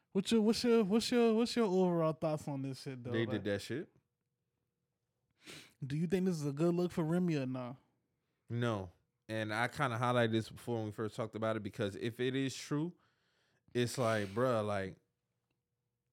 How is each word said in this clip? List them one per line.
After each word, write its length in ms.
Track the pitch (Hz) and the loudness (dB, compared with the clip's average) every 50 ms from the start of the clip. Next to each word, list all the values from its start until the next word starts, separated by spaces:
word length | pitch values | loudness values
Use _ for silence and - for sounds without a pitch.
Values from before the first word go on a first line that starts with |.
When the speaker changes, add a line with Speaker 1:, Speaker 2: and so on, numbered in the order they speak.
| _ _ | _ _
Speaker 1:
what's 180 | - 196 185 - | -4 -4 0 2
your, 80 | 226 226 | 2 4
what's 200 | 208 220 220 - - | 4 4 2 2 4
your, 200 | 240 226 233 220 | 4 4 4 4
what's 260 | 175 208 233 - - | 4 2 2 2 2
your, 240 | 247 240 233 233 220 | 2 4 4 4 4
what's 220 | 220 240 226 - | 4 2 2 2
your 100 | 240 226 | 0 2
overall 460 | 196 185 190 185 180 175 165 160 160 | 4 4 4 4 4 4 4 2 2
thoughts 340 | 156 - - 160 151 147 - 156 | 0 0 -2 -2 -2 -2 -4 -6
on 140 | 143 135 | -6 -4
this 180 | 135 139 131 - | -4 -6 -8 -8
shit, 200 | - 143 131 127 | -8 -10 -10 -8
though? 80 | 117 123 | -6 -2
Speaker 2:
They 80 | 117 113 117 | 0 0 0
Speaker 1:
Like, 40 | 107 | 0
Speaker 2:
did 140 | 107 101 95 | -2 -2 0
that 180 | 104 101 98 | 0 -2 -2
shit. 260 | - - 113 147 190 - _ _ _ _ _ _ _ _ _ _ _ _ _ _ _ _ _ _ _ _ _ _ _ _ _ _ _ _ _ _ _ - - - - - _ _ 147 | -2 -6 -6 -6 -6 -10 _ _ _ _ _ _ _ _ _ _ _ _ _ _ _ _ _ _ _ _ _ _ _ _ _ _ _ _ _ _ _ -18 -18 -18 -20 -20 _ _ -8
Speaker 1:
do 100 | 123 143 | -4 -2
you 100 | 156 175 | -2 0
think 200 | 165 196 185 185 | 0 0 2 2
this 100 | 190 175 | 0 0
is 100 | 156 143 | 0 -2
a 60 | 147 | -4
good 220 | 139 143 165 175 170 | 0 2 2 4 4
look 160 | 175 180 170 | 2 0 0
for 100 | - 180 160 | 0 -2 0
Remy 320 | 151 170 180 180 170 160 | 2 2 2 2 2 2
or 100 | 143 131 | 0 0
not? 300 | 127 131 127 123 120 120 - _ _ _ _ _ _ _ _ _ _ _ _ _ - | -2 -4 -6 -6 -8 -10 -14 _ _ _ _ _ _ _ _ _ _ _ _ _ -6
Speaker 2:
No. 420 | 117 120 120 117 110 101 92 90 - _ _ _ _ _ _ - | -2 0 0 0 0 -2 -4 -8 -12 _ _ _ _ _ _ -6
And 240 | 110 110 110 107 | -4 -4 -2 -2
I 160 | 107 110 120 123 | 0 -2 -2 -2
kinda 280 | - - 147 127 113 | 0 -2 -2 -2 0
highlighted 360 | 110 127 123 123 123 117 113 | 0 0 2 4 4 4 4
this 160 | 113 113 107 - | 2 0 -2 -2
before 280 | - - - - 120 | -12 -12 -6 -4 -4
when 100 | 113 110 | -4 -4
we 40 | 107 | -6
first 240 | 104 - 110 104 - | -6 -6 -6 -6 -4
talked 180 | - 113 107 - | -6 -8 -6 -4
about 220 | 107 113 110 110 | -2 -2 -2 -2
it, 60 | 110 | -2
because 340 | 101 101 - - 110 101 98 | -4 -8 -4 -4 -4 -4 -4
if 240 | - - 117 110 - | -4 -6 -6 -4 -2
it 140 | 123 131 127 | -4 -2 -2
is 180 | 135 135 131 - | -2 -4 -4 -6
true, 380 | - - - 151 147 156 175 - _ _ _ _ _ _ _ _ _ _ _ _ _ _ _ _ | -8 -6 -4 -4 -4 -4 -4 -8 _ _ _ _ _ _ _ _ _ _ _ _ _ _ _ _
it's 220 | 120 123 117 - 135 | -2 -2 0 0 0
like, 300 | 123 113 113 107 101 95 98 | 0 2 2 0 -2 -2 -2
bruh, 320 | 113 127 131 120 110 104 | 0 0 2 2 0 0
like, 300 | 104 104 98 95 95 82 - _ _ _ _ _ _ _ _ _ _ _ _ _ _ _ _ _ _ _ _ _ _ | 0 -2 -2 -4 -6 -10 -14 _ _ _ _ _ _ _ _ _ _ _ _ _ _ _ _ _ _ _ _ _ _